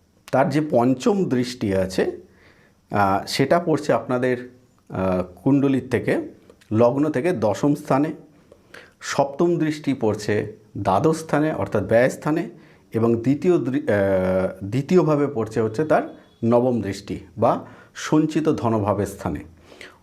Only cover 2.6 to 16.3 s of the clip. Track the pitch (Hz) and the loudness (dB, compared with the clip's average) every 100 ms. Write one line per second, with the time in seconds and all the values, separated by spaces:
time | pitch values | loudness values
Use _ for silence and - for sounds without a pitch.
2.6 | _ _ - 104 98 98 - - 135 170 | _ _ -6 0 2 0 -2 0 2 2
3.6 | 180 151 - 120 - 123 127 123 - - | 2 -2 0 0 0 -2 0 -2 -6 -18
4.6 | _ _ - - 95 90 90 - 139 139 | _ _ -12 -4 -2 -2 -4 -4 0 2
5.6 | 139 131 - 107 123 330 - - - - | 2 0 -2 -2 0 -2 -4 -12 -20 -20
6.6 | - 107 120 139 156 139 165 120 107 98 | -2 2 4 4 0 0 -2 0 0 0
7.6 | 147 147 - 135 156 - - _ _ - | 0 0 0 0 0 -6 -16 _ _ -20
8.6 | _ - - _ - - 143 - 175 165 | _ -20 -20 _ -4 -2 0 0 0 2
9.6 | 156 151 143 127 107 104 - 104 107 - | -2 -2 -4 -2 -2 -2 -2 -2 -4 -10
10.6 | _ 107 98 95 156 160 - 147 156 - | _ -6 0 2 2 0 -2 -2 -2 -4
11.6 | - 107 - 113 131 - 151 165 220 - | -4 -2 2 4 2 0 -2 -2 -4 -10
12.6 | - - _ 113 117 117 127 143 185 170 | -20 -20 _ 0 0 2 0 0 2 2
13.6 | 127 139 - 101 98 95 92 92 92 - | 0 -2 0 2 2 2 2 0 -2 -4
14.6 | 101 123 143 180 156 147 139 113 107 120 | -6 -4 2 4 4 2 0 -2 -4 -2
15.6 | 110 131 156 170 302 - - | -2 0 0 0 0 -10 -20